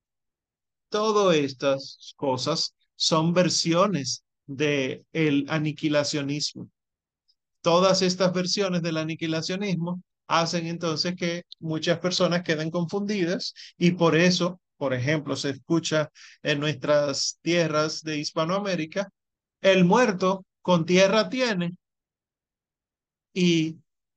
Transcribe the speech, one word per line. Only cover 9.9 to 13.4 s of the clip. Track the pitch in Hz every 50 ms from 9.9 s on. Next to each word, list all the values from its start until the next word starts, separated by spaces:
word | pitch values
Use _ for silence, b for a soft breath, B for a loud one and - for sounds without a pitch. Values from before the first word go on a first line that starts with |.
| 180 180 - _ _ _ _
hacen | - 151 165 165 165 170 170 165
entonces | 165 170 170 175 165 156 143 - 175 180
que | 180 180 170 170 175 - _ - _
muchas | - 160 156 156 156 175 165 165
personas | - 180 180 - 180 175 175 175
queden | 180 - 160 151 156 160
confundidas | 165 175 170 160 - 202 202 202 214 196 170 165 190 254